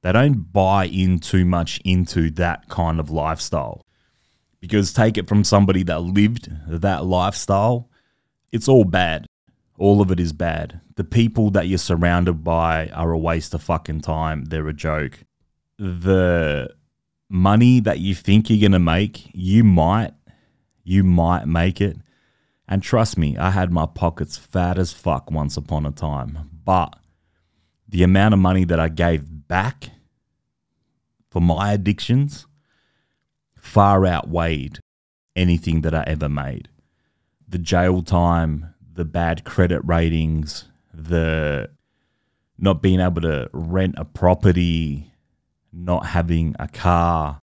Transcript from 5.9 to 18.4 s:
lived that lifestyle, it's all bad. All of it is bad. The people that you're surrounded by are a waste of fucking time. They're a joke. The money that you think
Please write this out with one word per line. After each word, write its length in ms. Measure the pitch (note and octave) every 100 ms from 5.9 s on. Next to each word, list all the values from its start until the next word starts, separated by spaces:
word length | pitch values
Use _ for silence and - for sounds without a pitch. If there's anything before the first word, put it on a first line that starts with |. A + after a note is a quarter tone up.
| E2
lived 500 | F2 G2 G#2 A#2 - D#2+ D2+
that 380 | E2 F2+ E2+
lifestyle, 840 | F2+ F2+ F#2 - - G2 A2 A#2+ A#2+ _ _ _ _ _ _
it's 160 | A#2 C#3
all 180 | C3
bad. 420 | F#2+ F#2 F2 D#2 - _ _ _ _ -
All 220 | G2 G2+
of 100 | G2
it 80 | F2
is 140 | E2+
bad. 480 | D#2 E2+ D#2+ D#2 E2+ _ -
The 80 |
people 460 | E2+ A2+ A#2 A2+ G#2+
that 160 | G2 F2
you're 100 | F2+
surrounded 640 | - E2+ F2 F2 F2+ E2
by 460 | E2 E2 E2 D#2+ D#2+
are 240 | - E2
a 60 | E2
waste 360 | D#2+ E2 -
of 80 | -
fucking 380 | - D#2+ - D#2
time. 460 | D#2+ D#2 D#2 D2+ C#2
They're 200 | D#2+ D2+
a 60 |
joke. 480 | D2 D#2+ D2+ C#2 - _ _ _ _ _ -
The 960 | F#2+ F2 F2+ F#2+ F2+ E2+ D#2 D2 B1+ _ _ _ _ _ _
money 520 | F#2 F#2 G#2+ A#2+ B2+
that 180 | G#2+ C#2+
you 160 | F#2+
think 340 | F2+ - G#2